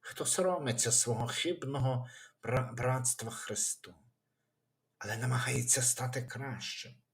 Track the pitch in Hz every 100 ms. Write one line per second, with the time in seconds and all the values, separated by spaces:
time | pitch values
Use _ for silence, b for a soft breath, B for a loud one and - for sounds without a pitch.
0 | - - 147 - 185 180 139 120 120 -
1 | - 113 120 - 165 175 139 139 131 127
2 | 123 B B B 113 127 123 120 123 131
3 | 123 - 113 - - 104 - - - 85
4 | _ _ _ _ _ _ _ _ _ _
5 | 104 113 123 123 127 123 120 - 123 -
6 | 127 131 123 127 135 104 - - 127 -
7 | _